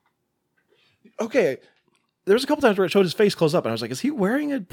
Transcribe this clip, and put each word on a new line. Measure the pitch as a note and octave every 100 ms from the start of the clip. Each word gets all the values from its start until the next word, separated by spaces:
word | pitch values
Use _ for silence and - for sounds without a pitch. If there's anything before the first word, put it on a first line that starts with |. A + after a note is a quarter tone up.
| _ _ _ _ _ _ _ _ _ _ G#3 -
Okay. | A3 C4 E3 B2+ _ _ _ _ _ _ -
There |
was | A3
a | C4+
couple | D4+
times | C4 G3
where | F3+
it |
showed | G3+ F#3
his |
face | - G#3+ -
close | D#3+
up, | E3
and | A#2
I |
was | A2+
like, | A2+
"Is | C3
he | C4
wearing | D4+ F#3+ C4+ D4
a, | C#4 F3+